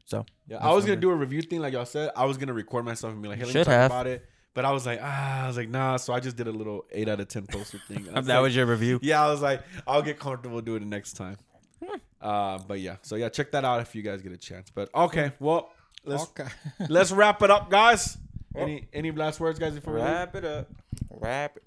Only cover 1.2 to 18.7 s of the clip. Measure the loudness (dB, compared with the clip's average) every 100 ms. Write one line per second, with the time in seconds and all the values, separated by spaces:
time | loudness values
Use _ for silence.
1.2 | 0 -4 -4 -4 -4 -4 -4 -4 -4 0
2.2 | 0 0 -4 -6 -4 -4 -4 -6 -8 -8
3.2 | -8 -6 0 2 6 8 6 4 -2 -6
4.2 | -10 _ _ -2 0 0 -2 -6 -6 -4
5.2 | -4 -4 -4 -4 -4 -2 0 0 -2 -4
6.2 | -4 -6 -6 -6 -6 -8 -8 -4 -2 -2
7.2 | -4 -8 -8 -8 -10 -14 -10 -10 -6 -4
8.2 | 2 4 6 4 4 4 2 2 4 4
9.2 | 4 4 2 0 -4 -12 0 2 2 -4
10.2 | -6 -8 -8 -8 -6 -6 -4 -8 -8 -12
11.2 | -12 -12 _ _ _ -16 -12 -12 _ _
12.2 | -4 -2 -2 -4 -6 -8 -8 -10 -8 -4
13.2 | -4 -4 -2 0 0 0 -2 -8 -8 -8
14.2 | -10 -14 -14 -16 -12 -8 -4 0 2 2
15.2 | -2 -2 0 0 -2 _ _ -16 -6 -6
16.2 | -6 -10 -14 -12 -14 -8 2 4 6 6
17.2 | 6 6 6 6 6 6 8 6 2 -8
18.2 | -14 -14 -12 -6 -4